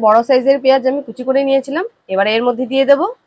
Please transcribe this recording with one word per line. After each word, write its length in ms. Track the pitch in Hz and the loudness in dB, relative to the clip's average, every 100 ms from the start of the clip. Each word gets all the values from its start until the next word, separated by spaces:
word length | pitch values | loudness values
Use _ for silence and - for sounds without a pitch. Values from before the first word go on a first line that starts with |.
| 220 | 4
বড় 140 | 220 | 2
সাইজের 340 | 233 254 254 277 | 4 0 2 0
পেঁয়াজ 200 | 262 269 254 | 2 2 0
আমি 80 | 285 277 | -4 -8
কুচি 180 | 220 | -10
করে 180 | 254 262 277 | -2 -2 0
নিয়েছিলাম, 360 | 269 269 294 440 _ - | -2 -2 -6 -8 _ -8
এবারে 220 | 190 202 220 | -2 0 0
এর 80 | 247 | -2
মধ্যে 180 | 233 247 | -4 -4
দিয়ে 140 | 269 269 | -2 2
দেব। 120 | 277 392 508 | 2 0 -8